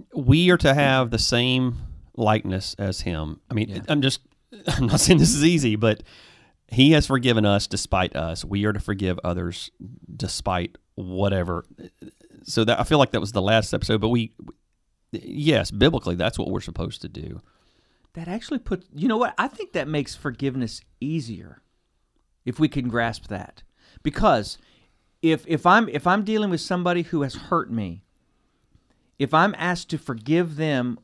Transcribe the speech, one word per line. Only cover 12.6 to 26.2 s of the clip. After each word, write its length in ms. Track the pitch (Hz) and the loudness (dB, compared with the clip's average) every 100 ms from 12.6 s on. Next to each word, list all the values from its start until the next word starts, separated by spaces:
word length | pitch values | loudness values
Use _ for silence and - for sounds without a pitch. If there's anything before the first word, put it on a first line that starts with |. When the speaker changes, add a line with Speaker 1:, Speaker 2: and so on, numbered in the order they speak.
Speaker 1:
that, 140 | 110 98 | 2 0
I 60 | |
feel 140 | 117 151 | 4 4
like 120 | 127 | 4
that 100 | 110 | 0
was 120 | 101 | -2
the 100 | 107 | -2
last 320 | 98 110 - | 2 2 2
episode, 260 | - - 107 | -4 0 0
but 100 | 113 | 2
we, 200 | 120 113 - - - _ _ _ _ _ | 0 -2 -8 -20 -20 _ _ _ _ _
yes, 600 | - - 151 151 110 - | -12 -8 -2 2 2 0
biblically, 440 | 104 143 165 - | 2 2 2 -2
that's 240 | 87 85 - | -2 -2 -2
what 120 | - | -4
we're 100 | 98 | -6
supposed 400 | 85 82 - - | -6 -8 -8 -10
to 60 | - | -14
do. 320 | - - - - _ _ _ _ _ _ | -12 -14 -14 -18 _ _ _ _ _ _
Speaker 2:
That 140 | 165 170 | -16 -10
actually 300 | 220 - 269 | -10 -6 -8
puts, 260 | - 185 - | -4 -6 -8
you 140 | 147 233 | -4 0
know 80 | 226 | 0
what? 180 | 247 - | 0 -2
I 100 | 254 | -4
think 240 | - 381 | -6 -6
that 160 | 170 139 | -6 -2
makes 260 | 147 139 | -4 -4
forgiveness 640 | - 147 117 139 131 113 - - _ | -8 -10 -6 -4 -4 -6 -8 -18 _
easier 600 | 139 160 117 87 - - _ _ _ _ _ _ _ _ | -6 -6 -6 -12 -16 -20 _ _ _ _ _ _ _ _
if 140 | 127 123 | -8 -2
we 80 | 151 | -2
can 200 | 143 123 | 0 -4
grasp 400 | 120 117 107 - | -2 -2 -6 -10
that. 340 | 92 - - - _ _ - | -12 -12 -20 -20 _ _ -8
Because 560 | - - 208 120 101 - _ _ _ _ _ _ | -6 2 4 4 0 -10 _ _ _ _ _ _
if, 220 | 160 156 - | 0 0 0
if 200 | 151 175 | 2 4
I'm, 220 | 214 190 | 4 4
if 180 | 139 175 | -2 0
I'm 180 | 202 | 0